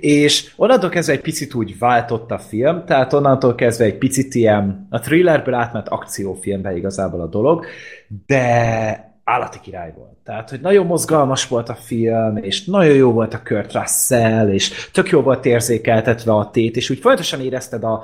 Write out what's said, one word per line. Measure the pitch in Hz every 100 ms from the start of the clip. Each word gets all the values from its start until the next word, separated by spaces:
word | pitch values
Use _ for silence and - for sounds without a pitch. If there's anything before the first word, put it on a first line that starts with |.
és | 143 147 147 143 - -
onnantól | 208 254 185
kezdve | 170 156
egy | 135
picit | - 156 143
úgy | 123 104 98
váltott | 120 120 117 113 -
a | 104
film, | - 107 131 175 -
tehát | 143 127
onnantól | 143 143 131 131
kezdve | 117 123 117
egy | 110 -
picit | 131 - 131
ilyen, | 123 113 104 101 95 -
a | -
thrillerből | - 160 180 151 -
átment | 123 117 113 98
akciófilmbe | - - - 98 92 - 98 98 90
igazából | 95 95 95 87
a | 82
dolog, | 95 123 165 - - - - _ 104 _
de | 139 123 120 117 113 110 107 - _
állati | - 120 - -
király | - 92 85 78
volt. | - _
Tehát, | - 110 113
hogy | 131
nagyon | 156 202 175
mozgalmas | 170 123 160 135 131 -
volt | 120 117
a |
film, | 117 - 120 113 113 113 107
és | 107 104
nagyon | - 196 165
jó | 139 127
volt | 113 110
a | 110
Kurt | - 107 101
Russell, | 117 101 - - 123 113 110 107
és | 98 - - -
tök | - 185
jó | 165
volt | 131 123 131
érzékeltetve | 120 113 113 - 110 110 117 117
a | 107 104
tét, | - 113 113
és | 113
úgy | 131
folyamatosan | 233 262 170 147
érezted | 131 127 - 117
a, | 113 110